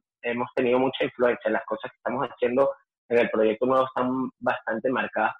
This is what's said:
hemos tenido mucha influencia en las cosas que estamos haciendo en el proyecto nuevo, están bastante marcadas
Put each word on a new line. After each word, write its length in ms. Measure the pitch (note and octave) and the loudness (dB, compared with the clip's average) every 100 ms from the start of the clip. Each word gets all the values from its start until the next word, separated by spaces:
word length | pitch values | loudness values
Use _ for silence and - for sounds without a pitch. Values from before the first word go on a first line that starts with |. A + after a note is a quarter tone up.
| - _ | -14 _
hemos 260 | A#2+ A#2+ B2+ - | -6 -4 -4 -2
tenido 240 | B2 B2+ | 2 2
mucha 240 | C3 - | 2 0
influencia 460 | C#3+ - B2 A2 A2 | -4 0 0 2 -2
en 40 | |
las 120 | G#2+ - | -2 -4
cosas 260 | A2 - | -8 -10
que 60 | - | -8
estamos 280 | A2 B2 B2+ | -6 -4 -6
haciendo 460 | - A#2+ B2+ C#3 - _ _ _ | -2 0 2 2 0 _ _ _
en 80 | A#2+ | 2
el 120 | A2 | 2
proyecto 360 | A2 A2 G#2+ B2+ | 2 2 2 2
nuevo, 200 | C3 C3 | 2 2
están 440 | - B2+ C3 B2+ - | -2 -2 -2 -4 -4
bastante 500 | B2 A#2 - A2 C3 | -4 -2 -4 -4 -2
marcadas 440 | A#2+ G2+ G#2+ A2 | -2 -2 -2 -2